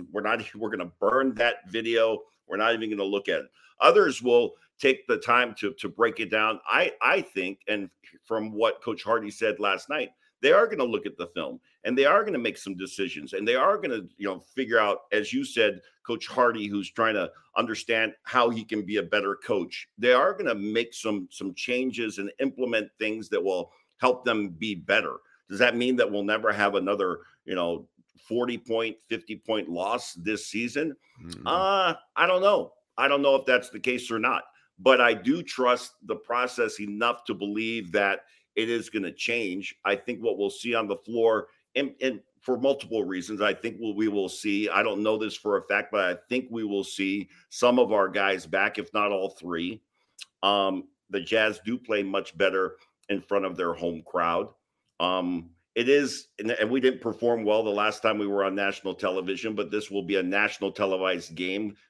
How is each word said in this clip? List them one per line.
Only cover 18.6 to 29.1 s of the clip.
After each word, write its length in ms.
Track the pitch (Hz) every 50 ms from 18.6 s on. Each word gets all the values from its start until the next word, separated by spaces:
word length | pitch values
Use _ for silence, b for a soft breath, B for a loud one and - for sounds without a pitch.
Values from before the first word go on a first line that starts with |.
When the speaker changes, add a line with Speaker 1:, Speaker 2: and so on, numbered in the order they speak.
| 110
Speaker 1:
can 180 | - 110 107 98
be 140 | 90 107 104
a 60 | 87
better 320 | 85 104 104 101 98 95
coach. 520 | - - - 113 98 87 85 - - - - _ -
They 140 | 113 123 123
are 200 | 127 151 190 202
gonna 220 | 190 196 139 113
make 400 | 101 101 107 107 117 120 117 -
some, 320 | - - 113 104 101 92 -
some 240 | - - 98 98 90
changes 640 | - - - 123 123 131 131 107 117 117 107 98 101
and 140 | 98 101 - -
implement 500 | 135 135 131 127 127 120 117 110 104 - - _
things 320 | 110 107 110 113 104 -
that 140 | 104 92 87
will 280 | 95 92 90 85 b b b b b b _
help 280 | 120 127 123 127 -
them 240 | 123 113 107 104 101
be 240 | 85 80 110 110 101
better. 440 | 85 - - 98 110 92 71 58 - b b b b b _
Does 120 | 98 95
that 160 | 123 123 117
mean 200 | 120 123 127 127 120
that 120 | 113 101
we'll 140 | 98 104 101
never 280 | 104 107 110 113 110
have 220 | 104 101 104 101 98
another, 460 | 98 92 95 104 98 95 90 82 B B B B B B
you 80 | - 95
know, 340 | 90 87 85 - 107 - - _ _ _ _ _ _ _ -
forty 300 | 110 120 120 123 120 117
point, 380 | - - 113 113 113 113 101 - _
fifty 260 | _